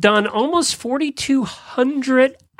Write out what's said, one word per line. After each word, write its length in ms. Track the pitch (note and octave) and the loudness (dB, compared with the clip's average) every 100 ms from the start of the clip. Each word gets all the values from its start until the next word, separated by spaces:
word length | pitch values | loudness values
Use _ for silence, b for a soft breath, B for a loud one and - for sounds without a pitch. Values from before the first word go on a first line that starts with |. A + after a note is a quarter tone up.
done 260 | G#3 G#3 G#3 | 2 2 0
almost 500 | G#3+ C#4 F4 C4+ - | 0 0 0 0 -4
forty-two 680 | A#3 C#4 D4 - - C4+ | -4 -2 -4 -4 0 0
hundred 920 | G3+ - - - B3+ C#4+ C4 B3+ C4+ - _ | 0 -8 -8 -2 0 0 2 2 2 0 _